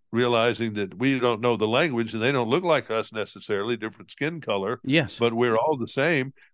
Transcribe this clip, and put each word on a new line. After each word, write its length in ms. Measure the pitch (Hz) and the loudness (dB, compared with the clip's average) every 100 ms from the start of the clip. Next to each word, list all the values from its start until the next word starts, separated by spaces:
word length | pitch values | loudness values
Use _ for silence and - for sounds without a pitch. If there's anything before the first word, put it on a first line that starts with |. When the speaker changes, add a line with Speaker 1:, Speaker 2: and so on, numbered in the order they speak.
| _ | _
Speaker 1:
realizing 640 | 117 123 120 117 107 113 | 0 2 4 2 2 -2
that 220 | 104 95 92 | -2 -4 -2
we 220 | 135 131 | 0 2
don't 220 | 120 110 | 2 2
know 160 | 120 113 | 0 2
the 100 | 107 | 2
language 460 | 123 170 120 113 | 2 2 0 -2
and 80 | 113 | -2
they 100 | 117 | 0
don't 160 | 139 113 | 0 0
look 140 | 151 | 0
like 260 | 180 147 110 | 2 0 0
us 220 | 110 101 | -4 -2
necessarily, 640 | 110 98 98 - 101 107 123 | -6 -6 -8 -4 -4 -2 -4
different 340 | 107 - - | -6 -10 -20
skin 300 | - 143 165 | -6 -6 -6
color. 400 | 135 101 98 123 | -4 -2 -2 -4
Speaker 2:
Yes. 340 | 131 156 113 - | 0 0 0 0
Speaker 1:
But 160 | 117 | 0
we're 220 | 117 123 113 | 2 2 4
all 200 | 147 143 | 2 -2
the 100 | 117 | -4
same. 440 | - 147 156 135 - _ | 0 2 2 -2 -10 _